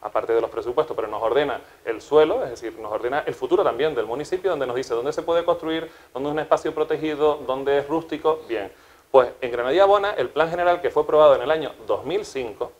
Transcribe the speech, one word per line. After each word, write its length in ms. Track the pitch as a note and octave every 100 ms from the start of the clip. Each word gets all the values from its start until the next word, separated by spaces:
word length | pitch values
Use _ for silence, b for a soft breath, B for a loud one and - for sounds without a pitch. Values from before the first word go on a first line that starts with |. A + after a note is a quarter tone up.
aparte 340 | G#2+ - -
de 60 | A2+
los 80 | A2
presupuestos, 440 | - A2 B2 D3+
pero 140 | A2+ A2
nos 140 | G#2+
ordena 400 | A2+ A#2+ D3 A2+ B B -
el 160 | G#2+
suelo, 420 | - D3 D#3 A3+
es 60 | F3+
decir, 280 | A#2 A#2 A2
nos 140 | G#2+
ordena 320 | G#2+ A2+ C#3 -
el 80 |
futuro 300 | - B2+ F3+
también 300 | E3 A#2 D3+
del 100 | C3
municipio, 460 | G#2+ A#2+ D3 F#3 F#3+
donde 160 | E3 B2+
nos 100 | B2
dice 160 | C3
dónde 220 | A#2 B2+
se 80 | D#3+
puede 240 | D#3+ E3+ E3+
construir, 440 | E3+ D#3+ D#3+ E3 B B
dónde 160 | B2 C#3+
es 40 |
un 40 | D3+
espacio 340 | D3 D#3 E3+
protegido, 680 | D#3 D#3 D#3 D#3 D3 D3+ C#3+ B2+
dónde 320 | C3 C#3 C#3+
es 100 | C#3
rústico. 520 | D#3+ E3 D3+ D#3+ D#3 -
Bien, 240 | A2 F#2+ - b b b
pues 200 | C3+ B2 -
en 100 | B2+
Granadilla 360 | A#2+ A#2+ D#3+ G3
Bona, 260 | G3+ G3+
el 160 | G#3 B2
plan 220 | C#3+ D#3+
general 320 | F3 F3 F3
que 80 | C3
fue 140 | D3
aprobado 320 | D3+ D3+ D3+ C3
en 40 |
el 100 | B2
año 220 | D#3+ C#3 - A2
dos 180 | G#2
mil 220 | A#2 F3+ G#3+
cinco 460 | C3+ A#2+ G2+ B2 -